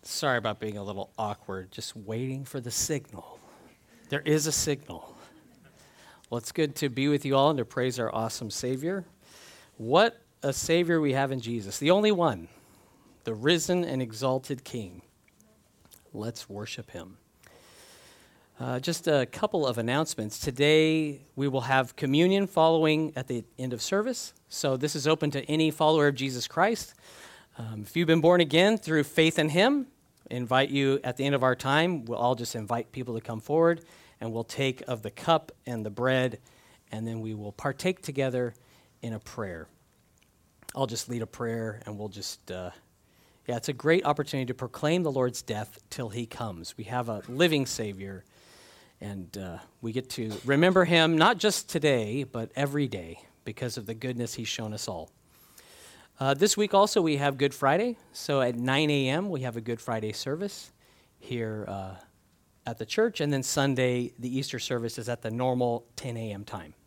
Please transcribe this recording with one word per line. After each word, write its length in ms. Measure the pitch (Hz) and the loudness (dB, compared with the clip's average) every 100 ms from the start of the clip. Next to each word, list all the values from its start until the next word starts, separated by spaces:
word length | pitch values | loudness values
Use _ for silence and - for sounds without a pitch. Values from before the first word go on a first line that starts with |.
Sorry 340 | - - 151 123 | -10 -4 0 0
about 240 | 110 104 | 0 -4
being 160 | 110 104 | -6 -8
a 80 | |
little 260 | 101 98 101 - | -8 -8 -10 -6
awkward, 560 | 107 101 - 95 92 | -6 -6 -8 -10 -10
just 240 | - - - | -12 -14 -14
waiting 480 | 104 110 131 135 | -10 -6 -6 -8
for 160 | 139 139 | -8 -10
the 100 | 120 | -6
signal. 680 | - - 147 143 - - - - - - _ _ _ - | -4 -2 -4 -6 -18 -18 -20 -20 -20 -20 _ _ _ -6
There 100 | 139 | -4
is 260 | 147 151 151 | 2 2 2
a 60 | |
signal. 640 | 151 - 139 - 80 - - - - _ _ - _ - _ - - - | -2 0 -2 -6 -14 -14 -20 -20 -20 _ _ -20 _ -20 _ -20 -20 -10
Well, 80 | 117 | -8
it's 160 | - | -6
good 240 | - 156 135 | -2 -2 0
to 140 | 143 | -4
be 180 | 120 139 | 0 0
with 160 | 147 | 2
you 120 | 143 135 | 2 4
all 120 | 143 | 4
and 80 | 147 | 4
to 80 | |
praise 340 | 113 - 127 117 | -2 -2 -2 0
our 160 | 113 | -4
awesome 360 | - 113 - 113 | -2 -4 -6 -8
Savior. 560 | - 127 131 156 196 170 _ _ - - - - _ | -6 -4 -4 -4 -6 -8 _ _ -20 -20 -20 -20 _
What 420 | 113 151 226 - _ _ | 2 6 6 2 _ _
a 100 | 139 | -4
Savior 480 | 135 - 170 170 170 | -4 2 2 4 2
we 140 | 147 | 2
have 180 | 131 135 | 2 0
in 80 | 131 | -2
Jesus, 380 | 113 117 98 - | -4 -6 -6 -2
the 120 | 147 | 4
only 220 | 185 214 | 6 6
one, 360 | 202 165 98 82 - _ _ _ _ _ _ | 4 2 0 -8 -20 _ _ _ _ _ _
the 80 | - | -8
risen 500 | 110 127 170 160 180 | -2 2 2 2 0
and 200 | 170 131 | 0 -4
exalted 600 | 123 110 135 131 127 135 | -6 -4 -2 -2 -4 -10
King. 380 | - 123 101 90 - _ _ _ _ _ _ _ _ - _ | -8 -10 -10 -14 -20 _ _ _ _ _ _ _ _ -20 _
Let's 380 | 98 107 117 - | -10 -10 -10 -12
worship 400 | 101 107 - - | -12 -10 -12 -12
him. 260 | 175 90 - _ _ - - - - - - - - - _ _ _ | -14 -16 -20 _ _ -20 -20 -20 -20 -20 -20 -20 -20 -20 _ _ _
Uh, 200 | 123 127 | -4 -4
just 300 | 135 165 - | -2 -4 2
a 160 | 147 | 2
couple 420 | 123 - - 185 139 | 2 -2 0 2 0
of 120 | 117 | 0
announcements. 600 | 113 135 156 - 107 - | 0 0 0 -2 -6 -6
Today, 840 | - 127 143 156 156 160 151 139 - | -6 2 6 8 6 4 0 -6 -12
we 140 | - 139 | -4 0
will 140 | 131 | 0
have 340 | 120 135 127 - | 2 2 2 -2
communion 500 | 139 143 180 196 196 | 0 4 6 4 2
following 640 | - 160 165 156 156 156 139 | 4 6 6 4 4 0 -4
at 100 | 127 | -6
the 160 | 123 107 - | -6 -6 -8
end 140 | 131 | -6
of 80 | 120 | -4
service. 540 | - 190 220 247 - - _ | -2 -2 -2 -6 -10 -16 _
So 260 | - 147 131 | -4 0 0
this 180 | 147 | 0
is 140 | 147 135 | 0 2
open 220 | 156 151 | 2 2
to 120 | 143 127 | -4 -2
any 240 | 151 156 | 2 2
follower 380 | 151 156 160 147 | 4 4 6 4
of 60 | |
Jesus 320 | 135 135 127 - | 2 -4 -4 -6
Christ. 460 | - 190 226 - - - - - - - - | 2 2 2 -6 -16 -20 -20 -20 -20 -20 -14
Um, 280 | 113 107 104 | -10 -10 -6
if 100 | 165 | -2
you've 120 | 165 | 4
been 120 | 160 | 6
born 220 | 160 175 | 8 6
again 340 | 165 151 190 220 | 6 6 6 4
through 280 | - 156 | 2 0
faith 340 | 147 - 160 160 | 2 4 4 4
in 100 | 156 | 0
him, 380 | 156 214 285 262 _ _ _ - | 4 4 4 -2 _ _ _ -10
I 40 | |
invite 340 | 123 120 127 139 | -8 0 2 2
you 320 | 139 139 139 | 2 2 2
at 140 | 139 127 | -2 -2
the 80 | |
end 100 | 135 | 0
of 80 | 143 | 2
our 120 | 131 | 2
time, 500 | 123 131 143 170 175 | 2 2 4 4 0
we'll 140 | 113 117 | -4 -2
all 160 | 120 | 0
just 200 | 123 117 | 0 -4
invite 380 | 120 107 120 120 | -8 -4 -4 -4
people 220 | - 123 | -8 -6
to 80 | 113 | -8
come 180 | - 113 | -6 -10
forward, 420 | - 151 165 170 - - - _ | -2 4 4 2 -4 -20 -20 _
and 100 | 113 | -8
we'll 140 | 113 | -6
take 380 | 113 - 135 131 - | -8 -2 -2 -2 -6
of 140 | 120 | -6
the 100 | 104 | -8
cup 420 | - - 165 - - | -8 0 0 0 -18
and 220 | - 120 107 | -10 -6 -6
the 40 | |
bread, 480 | 101 127 131 127 117 _ _ _ _ _ | -2 0 2 0 -4 _ _ _ _ _
and 160 | 107 113 | -8 -6
then 120 | 113 | -6
we 120 | 110 | -8
will 200 | 107 104 | -8 -10
partake 500 | - 143 135 185 185 | -6 -6 -4 -4 -4
together 500 | - 139 135 127 123 - _ _ _ _ | -6 -2 -2 0 -2 -6 _ _ _ _
in 140 | 117 | -8
a 60 | 113 | -8
prayer. 480 | - - 101 85 78 _ _ _ _ _ _ _ _ _ - | -10 -10 -8 -10 -14 _ _ _ _ _ _ _ _ _ -14
I'll 120 | - 135 | -4 -2
just 220 | 113 - | -2 -6
lead 140 | 120 | -6
a 40 | 113 | -6
prayer, 540 | - 117 113 113 107 - | -6 -6 -4 -6 -8 -12
and 120 | 104 | -10
we'll 100 | 107 | -10
just, 420 | 98 92 - - | -10 -12 -12 -10
uh, 220 | 92 90 - _ _ _ _ _ _ - | -10 -10 -12 _ _ _ _ _ _ -6
yeah, 100 | 120 | -6
it's 140 | - | -4
a 20 | |
great 320 | 127 147 170 | -2 2 4
opportunity 440 | 147 147 143 139 127 | 4 0 0 -4 -4
to 60 | |
proclaim 480 | 123 123 - 151 175 | -6 -8 -2 0 2
the 100 | 165 | 0
Lord's 280 | 135 127 127 | 2 0 -2
death 380 | - 107 104 - _ | -8 -8 -8 -14 _
till 220 | - 120 | -8 -8
he 160 | 110 117 | -6 -10
comes. 500 | - 117 87 82 - | -8 -8 -8 -12 -14
We 80 | |
have 240 | 101 123 117 | -6 -4 -4
a 140 | 107 - | -6 -8
living 380 | 127 175 151 131 | 2 2 2 0
Savior, 580 | - 110 95 98 95 - _ _ - - - - _ | -4 -6 -8 -12 -12 -16 _ _ -20 -20 -20 -20 _
and, 380 | 104 101 87 101 | -12 -10 -10 -10
uh, 200 | 95 82 - _ | -10 -12 -16 _
we 120 | 113 | -6
get 180 | 113 127 | -6 -6
to 220 | - 110 101 | -6 -6 -6
remember 400 | 120 139 175 185 | 2 6 6 6
him 320 | 175 170 160 165 | 6 6 6 6
not 220 | 170 233 | 6 6
just 320 | 214 - - | 2 0 -4
today, 540 | 165 147 131 107 123 | 0 2 2 2 -4
but 260 | 131 120 117 - | -4 -6 -8 -2
every 320 | 139 143 139 | -2 0 -2
day 320 | 101 85 82 - _ | -4 -10 -16 -20 _
because 360 | - 110 127 113 | -14 -8 -6 -6
of 80 | 104 | -8
the 80 | |
goodness 400 | 113 127 120 117 | -8 -6 -4 -6
he's 120 | - 113 | -6 -8
shown 280 | - 110 | -6 -6
us 120 | 107 - | -6 -8
all. 240 | 92 78 _ _ _ _ - - - - - - _ | -8 -12 _ _ _ _ -20 -20 -20 -20 -20 -20 _
Uh, 140 | 135 | 0
this 240 | 139 208 - | 4 4 4
week 160 | 208 | 4
also 260 | 196 208 - | 4 4 4
we 160 | 165 143 | 2 2
have 220 | 143 139 | 0 2
Good 160 | 143 | 0
Friday, 420 | 143 139 160 233 233 _ | 2 2 4 2 -4 _
so 300 | - - 139 | -14 -2 2
at 120 | 123 | 2
nine 360 | 120 127 135 151 | 0 0 2 4
A 180 | 143 131 | 2 2
M 220 | 147 202 | 0 -2
we 100 | 160 | -4
have 160 | 127 117 | -4 -6
a 60 | |
Good 180 | 113 117 | -6 -6
Friday 320 | - 113 107 | -4 -4 -4
service 580 | 104 - 151 196 - - _ _ _ _ _ | -6 -6 -6 -6 -10 -18 _ _ _ _ _
here, 460 | - 123 110 107 104 | -10 -6 -4 -6 -8
uh, 280 | 98 95 92 - _ _ _ _ _ - | -8 -8 -14 -20 _ _ _ _ _ -12
at 100 | 117 | -8
the 80 | |
church, 380 | 113 - 226 - | -6 0 0 2
and 100 | 147 | 0
then 100 | 139 | 0
Sunday 720 | 131 - 139 131 127 123 120 - | 0 2 2 4 2 2 -2 -6
the 180 | 123 131 | -4 -4
Easter 220 | 139 123 | -4 -6
service 400 | - 123 117 - | -4 -4 -4 -6
is 100 | 117 | -6
at 140 | 120 | -6
the 80 | 113 | -4
normal 560 | 113 127 123 123 117 - - | -2 0 2 0 -2 -6 -12
ten 220 | 135 117 | -10 -8
A 120 | 113 | -6
M 140 | 101 | -8
time. 300 | 104 104 78 - | -10 -10 -12 -20